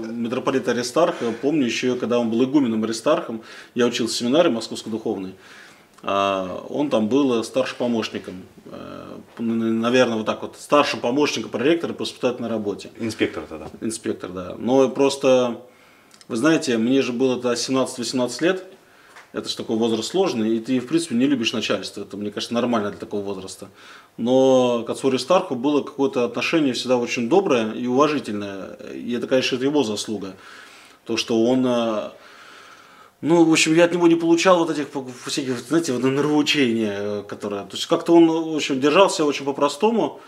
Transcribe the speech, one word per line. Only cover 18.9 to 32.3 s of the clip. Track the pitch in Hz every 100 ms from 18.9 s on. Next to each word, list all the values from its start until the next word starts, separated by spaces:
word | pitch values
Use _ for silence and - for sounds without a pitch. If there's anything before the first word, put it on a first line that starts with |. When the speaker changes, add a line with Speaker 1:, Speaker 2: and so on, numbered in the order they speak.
| - - - -
Speaker 1:
это | - -
ж | -
такой | 113 110
возраст | 117 110 110
сложный, | 175 185 123 110 113
и |
ты, | 110 127
в | -
принципе, | 165 - 117
не | 139
любишь | 135 110
начальство, | 117 - 101 95 -
это, | 98 98
мне | 104
кажется, | 113 -
нормально | 117 120 113 104
для | 87
такого | - 104
возраста. | 101 95 92 - 95 - - - - -
Но | 117 131 131 131 123 117 113
к |
отцу | 113 135
Аристарху | 127 - 185 180 123
было | 139 143
какое-то | - - 139 127
отношение | 120 127 - 165 139
всегда | 117 123 123
очень | 120 - 117
доброе | 180 190 123 110
и | 113 123
уважительное, | 127 151 147 113 104 101 98 - - 69
и | 67 -
это, | 120 110
конечно, | 131 123 127
это | 135
его | 147
заслуга. | 110 104 - 104 95 92 - - - - - - -
То, | 110
что | - 113
он, | 117 131 127
э, | 120 113 107 - - -